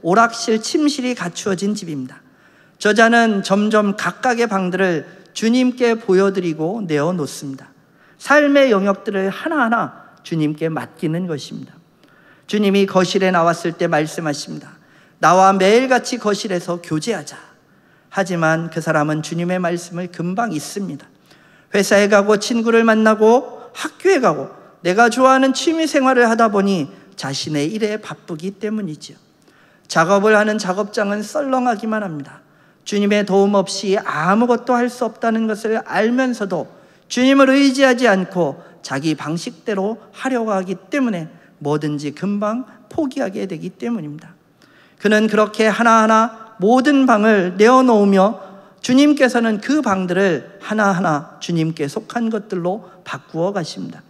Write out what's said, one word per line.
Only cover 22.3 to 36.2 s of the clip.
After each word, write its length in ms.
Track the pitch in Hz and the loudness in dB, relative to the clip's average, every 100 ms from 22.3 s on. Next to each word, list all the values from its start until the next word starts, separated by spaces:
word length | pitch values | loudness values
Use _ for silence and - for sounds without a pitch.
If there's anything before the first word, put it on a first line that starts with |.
| 208 | 0
친구를 480 | - 233 226 226 226 | 0 -2 2 2 4
만나고 840 | 220 220 214 220 240 - - - | 4 2 4 4 4 0 -16 -20
학교에 480 | - 320 - 359 349 | -12 -12 -2 0 2
가고 280 | 220 151 131 - - _ | 2 0 -8 -14 -20 _
내가 280 | 170 190 240 | -2 2 2
좋아하는 440 | 240 262 262 269 | 4 4 4 2
취미 320 | 262 - 320 320 | 0 -2 0 0
생활을 440 | 302 262 254 233 | 0 2 2 2
하다 180 | 226 226 | 2 2
보니 420 | 202 196 185 139 - - - | 2 0 0 -4 -10 -20 -12
자신의 520 | 135 139 - 151 151 | -10 -8 -6 -4 -4
일에 260 | 220 214 214 | -4 -4 -6
바쁘기 540 | - 156 - 160 185 | -10 -16 -12 -10 -10
때문이지요. 680 | 196 214 214 190 151 - - _ _ _ _ _ _ _ | -8 -8 -6 -8 -12 -18 -20 _ _ _ _ _ _ _
작업을 500 | 165 165 202 214 214 | 0 2 4 4 4
하는 200 | 214 214 | 2 -2
작업장은 640 | 185 185 202 - 202 208 | -4 -4 -4 -4 -4 -4
썰렁하기만 800 | 214 302 277 262 247 220 226 214 | -6 -6 -2 -2 -2 -2 -4 -6
합니다. 400 | 202 151 135 - _ _ _ _ - | -6 -10 -12 -18 _ _ _ _ -6
주님의 400 | 202 202 208 208 | -2 0 0 2
도움 280 | 196 202 202 | 2 4 2
없이 420 | 185 - 202 196 | 0 -4 -2 -2
아무것도 760 | - 151 165 202 240 233 240 | -2 -2 0 2 2 0 0
할 160 | 247 247 | 0 -2
수 160 | 240 226 | -4 -6
없다는 400 | 220 226 220 220 | -4 -2 -2 -2
것을 300 | 214 214 220 - | -4 -2 -4 -2
알면서도 840 | 175 220 247 | -2 0 2